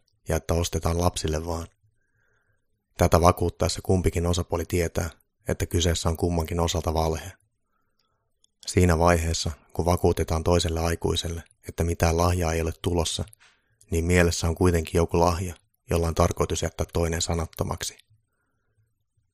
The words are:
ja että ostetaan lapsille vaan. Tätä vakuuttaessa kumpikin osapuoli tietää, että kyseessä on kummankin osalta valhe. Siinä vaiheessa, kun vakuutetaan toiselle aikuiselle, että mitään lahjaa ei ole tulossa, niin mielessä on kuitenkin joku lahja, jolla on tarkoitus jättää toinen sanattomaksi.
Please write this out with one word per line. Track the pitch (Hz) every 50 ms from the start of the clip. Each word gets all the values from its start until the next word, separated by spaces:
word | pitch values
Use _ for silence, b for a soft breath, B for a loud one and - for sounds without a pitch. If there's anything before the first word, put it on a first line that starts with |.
| _ _ _ _ _ -
ja | 82
että | 82 - - 82
ostetaan | 85 85 - - 82 - 87 82 85
lapsille | 87 90 - - - 80 78 78 80
vaan. | 85 85 85 82 - _ _ _ _ _ _ _ _ _ _ _ _ _ _ _ _ _ _ _ _ _ _ _ _ _ -
Tätä | 90 87 - 85
vakuuttaessa | 82 90 90 - 87 85 - - 90 85 - -
kumpikin | - - 95 92 87 95 - 90 85
osapuoli | 87 87 85 87 - - 85 82
tietää, | - - 90 85 82 - 85 85 82 - _ _ _ _ _ _ -
että | - - -
kyseessä | - - 87 80 85 82 - - 85
on | 82 -
kummankin | 92 87 87 85 80 80 87 87
osalta | 85 82 - 85 78 82 78
valhe. | 80 82 82 80 78 - 95 - _ _ _ _ _ _ _ _ _ _ _ _ _ _ _ _ _ _ _ _ _ _ _ _ _ - -
Siinä | - 95 90 90 82 80
vaiheessa, | 85 87 87 82 80 82 80 - - 85 78 - _ _ -
kun | - 82
vakuutetaan | 85 87 85 - 87 85 - 80 - 82 80 80
toiselle | 85 87 85 - 85 82 82
aikuiselle, | 82 82 85 - - 87 85 85 - 85 85 85 - _ _ _ - -
että | - - 87
mitään | 85 85 - 92 85 82 85
lahjaa | 87 87 90 90 87 82 82
ei | 82
ole | 82 82 82 -
tulossa, | - 92 87 85 80 - - - - - b b b b b b b b b b b b
niin | - 82 82
mielessä | 85 90 90 85 85 82 - - 85
on | 82
kuitenkin | - 95 90 85 82 80 - - 87
joku | 82 - - 85
lahja, | 85 87 82 82 98 90 85 - _ _ _ _ _ -
jolla | 82 82 85 82
on | 80
tarkoitus | - 87 85 - - 76 - 82 -
jättää | - 82 - - 80 - -
toinen | 85 85 82 82 85
sanattomaksi. | - - 87 82 82 - - - 95 95 82 - - - - - _ _ _ _ _ _ _ _ _ _ _ _ _ _ _ _ _ _ _ _ _ _ _ _ _ _